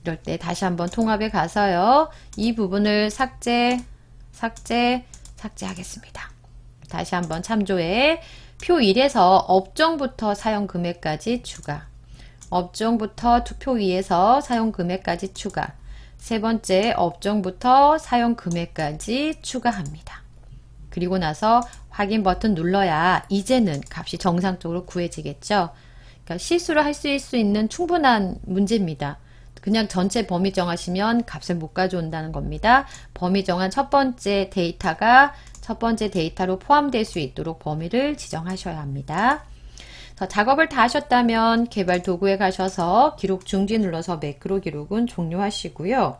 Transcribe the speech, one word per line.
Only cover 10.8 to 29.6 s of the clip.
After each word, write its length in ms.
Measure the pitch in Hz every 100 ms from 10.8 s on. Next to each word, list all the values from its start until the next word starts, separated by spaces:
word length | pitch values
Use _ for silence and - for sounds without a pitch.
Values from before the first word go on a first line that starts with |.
| 175 175 160 156 226 247
추가. 440 | - - - 147 - - - - - - -
업종부터 920 | 180 180 - 220 233 214 - 240 240
투표 340 | 240 - - 247
이에서 600 | 196 180 196 175 202 269
사용 320 | 285 240 220
금액까지 600 | 208 175 185 180 175 190
추가. 400 | - 202 156 147 - - - - -
세 220 | - 220
번째 540 | 220 226 - 190 226 -
업종부터 1040 | 175 - 196 214 185 185 247 262 285 311
사용 360 | - 247 233 233
금액까지 1040 | 185 170 170 - 151 156 - 247 311 311
추가합니다. 800 | - 254 240 208 143 151 - - - - - - - - -
그리고 300 | - 175 190
나서 420 | 160 151 214 240 240 - -
확인 340 | - 202 220
버튼 320 | 190 180 226 180
눌러야 720 | 170 196 190 156 175 180 -
이제는 520 | 196 196 254 208 143 -
값이 240 | - 170 170
정상적으로 680 | 185 170 190 180 165 170 175
구해지겠죠. 840 | 180 170 - 147 143 - 208 170 - - - - -
그러니까 140 | - 175
실수를 440 | - 339 349 302
할 100 | 294 294
수 420 | 294 277 - 247
있는 320 | 208 208 220
충분한 680 | - 349 349 277 226 185 -
문제입니다. 760 | - 185 196 226 180 151 143 147 - - - -